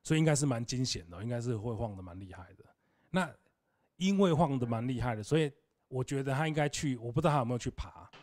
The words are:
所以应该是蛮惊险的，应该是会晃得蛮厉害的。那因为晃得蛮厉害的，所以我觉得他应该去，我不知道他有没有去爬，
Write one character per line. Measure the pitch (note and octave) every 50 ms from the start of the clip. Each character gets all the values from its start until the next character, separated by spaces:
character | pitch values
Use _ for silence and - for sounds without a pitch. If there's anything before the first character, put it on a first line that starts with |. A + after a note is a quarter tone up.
所 | - - D#3+
以 | D#3
应 | D#3+
该 | D#3+ D3
是 | C3+ D3
蛮 | C#3 A#2+ A#2 A#2+
惊 | - B2+ B2 C3
险 | A#2+ - F#2+ E2+ E2+
的， | E2+ F2+
应 | G#2 A#2+
该 | B2 A#2+
是 | A#2 B2 A#2
会 | G#2+ G#2 A#2+
晃 | A2+ G2+ A#2+ G#2+ G2+
得 | F#2
蛮 | F#2 F2+ F2 F#2+
厉 | G2 F#2
害 | F2+ F2 E2+ - -
的。 | - - _ _ _ _ _ _ _ _ _
那 | - F#3 F3+ D3+ - - _ _ _ _ _ _ _ _ _ _ _
因 | - F3+ F#3+ G3 F#3+
为 | G3+ F3
晃 | D#3 C#3+ F3 C#3 C#3 B2+
得 | B2
蛮 | A#2 A#2 A2+ A#2
厉 | C3 B2+ A#2+
害 | A#2 B2+ A2+
的， | G#2+
所 | G#2 - C#3+ D#3+
以 | D#3 C#3+ - _ _ _ _ _ _
我 | - C3 B2+
觉 | B2+ - C#3 C3+
得 | C3+ C#3 C3+
他 | C#3 D#3+ D#3+
应 | D3+
该 | D#3 D3 C#3+
去， | - - E3 C#3+ C3
我 | A2+ A2+ A#2+
不 | A#2 D#3+
知 | D#3 D#3+
道 |
他 | D3 C#3+
有 | A2+
没 | A#2 B2
有 | A#2
去 | - B2
爬， | - - - - - - - - - -